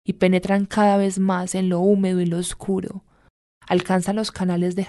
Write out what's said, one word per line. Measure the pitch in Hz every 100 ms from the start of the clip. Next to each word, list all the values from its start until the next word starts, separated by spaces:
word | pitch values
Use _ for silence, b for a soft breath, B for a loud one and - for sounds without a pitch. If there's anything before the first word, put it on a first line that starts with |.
y | -
penetran | 185 185 185 180 196 202
cada | - 208 202
vez | 196 190
más | 190 185 180
en | 190 185
lo | 175
húmedo | 185 208 190 185
y | 175
lo | 170
oscuro. | 180 - - 190 - 190 - b b _ _ _ -
Alcanzan | 180 185 185 180 202
los | 214
canales | - 185 175 175
de | 180